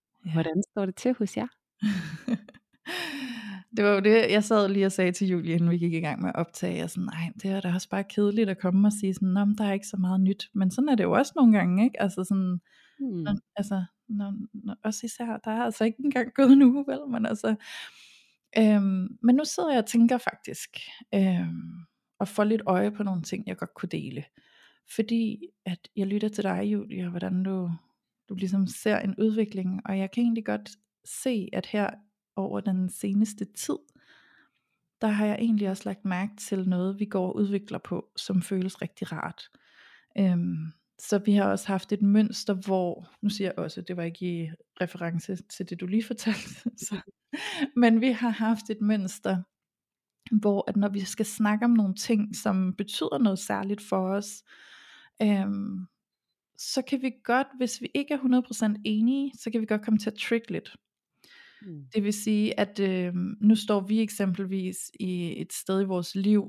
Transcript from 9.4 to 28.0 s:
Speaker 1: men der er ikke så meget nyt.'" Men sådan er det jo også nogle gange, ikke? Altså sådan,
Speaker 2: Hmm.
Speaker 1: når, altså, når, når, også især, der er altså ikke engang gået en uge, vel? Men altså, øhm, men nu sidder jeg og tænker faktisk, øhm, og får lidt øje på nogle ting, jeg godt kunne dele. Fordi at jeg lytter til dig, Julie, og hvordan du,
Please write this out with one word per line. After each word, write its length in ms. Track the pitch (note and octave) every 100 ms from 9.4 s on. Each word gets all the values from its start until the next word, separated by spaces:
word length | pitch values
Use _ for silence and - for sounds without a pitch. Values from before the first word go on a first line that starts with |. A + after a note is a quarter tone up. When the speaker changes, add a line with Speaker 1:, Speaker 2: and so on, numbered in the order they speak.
Speaker 1:
men 140 | G3+ G#3
der 60 |
er 80 | G#3
ikke 140 | G3 G3+
så 100 | F#3+
meget 240 | F3+ F#3+
nyt.'" 300 | F#3+ G3+ -
Men 160 | G3 F#3
sådan 180 | G#3+ D4
er 60 |
det 100 | A#3
jo 80 | F3
også 200 | G3+ C#4 E4
nogle 220 | A#3+ G#3
gange, 260 | F3 F#3
ikke? 180 | A#3+ -
Altså 220 | G3+ F#3+
sådan, 360 | F#3 G3 F#3 F3+ _ _ _ -
Speaker 2:
Hmm. 100 | C4+
Speaker 1:
når, 280 | F3+ D#3 G3+ _ G3+
altså, 280 | G3+ F#3+ F3+ _ -
når, 260 | G#3 G3+ G3+ G#3+
når, 240 | G#3 G#3 -
også 220 | G#3+ G#3+ A#3
især, 300 | - A#3 G#3+
der 140 | A3
er 120 | A3
altså 220 | A#3+ -
ikke 140 | A3+ A3+
engang 300 | C#4+ B3+ C4
gået 180 | - C4
en 100 | C#4
uge, 220 | B3+ C#4 C#4
vel? 220 | C4+ C#4+
Men 160 | A#3 A3
altså, 280 | G#3+ A3+ G#3+ - - - - - - _ _ _ A3+
øhm, 600 | G#3+ G#3 G3 F#3+ F#3 -
men 140 | A#3 C4
nu 80 |
sidder 260 | D#4 - E4
jeg 80 | B3+
og 80 | A3
tænker 320 | A#3 A#3 B3
faktisk, 520 | - - - - - - - - -
øhm, 720 | G3+ F#3+ F3 E3+ E3 E3 F3 E3+ _ _ -
og 100 | G3
får 160 | -
lidt 180 | G#3 A3 G3+
øje 240 | F#3 G#3
på 120 | G#3
nogle 200 | G3+ F#3
ting, 240 | - G3 G3+
jeg 100 | F#3
godt 180 | E3+
kunne 140 | - E3+
dele. 360 | E3 - C#3+ - _ _ _ _ _ -
Fordi 480 | - G#3+ A#3 A3 G#3 F4 _
at 240 | F#3 F3 - -
jeg 100 | F#3+
lytter 220 | G3+ G#3+
til 160 | G#3
dig, 200 | G3 F#3
Julie, 400 | G#3 G#3 G#3 F#3
og 60 | F3
hvordan 320 | F3 F#3 F3+
du, 280 | F#3+ F#3+ F3 E3 _ _